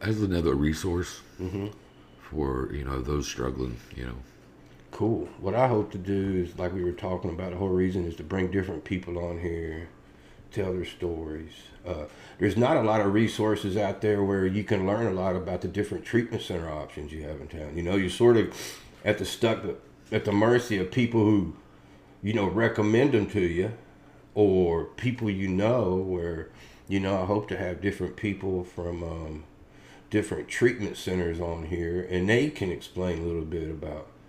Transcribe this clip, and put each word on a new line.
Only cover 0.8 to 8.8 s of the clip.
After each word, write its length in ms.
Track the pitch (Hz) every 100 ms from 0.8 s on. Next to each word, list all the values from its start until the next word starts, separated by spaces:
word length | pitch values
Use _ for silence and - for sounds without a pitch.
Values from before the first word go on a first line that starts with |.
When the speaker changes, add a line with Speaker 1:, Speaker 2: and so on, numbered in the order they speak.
| 95 87 87 - - -
Speaker 2:
Mm-hmm. 280 | 90 98 104 104 - - - -
Speaker 1:
for, 480 | - 76 69 65 65
you 100 | 73
know, 160 | 67 67
those 260 | 65 73 -
struggling, 500 | - 64 64 64 58 - -
you 80 |
know. 120 | 62 60 - - - - - - -
Speaker 2:
Cool. 380 | - 110 104 - -
What 160 | 95
I 120 | 110 127
hope 220 | 110 98
to 60 | 98
do 360 | 90 98 98
is, 240 | 92 87 -
like 160 | 90
we 100 | 92
were 80 | 87
talking 380 | 87 95 90 95
about, 220 | 85 90
the 40 | 90
whole 100 | 98
reason 360 | 92 92 92
is 120 | 85 82
to 60 |
bring 280 | 80 95 90
different 340 | 98 92 80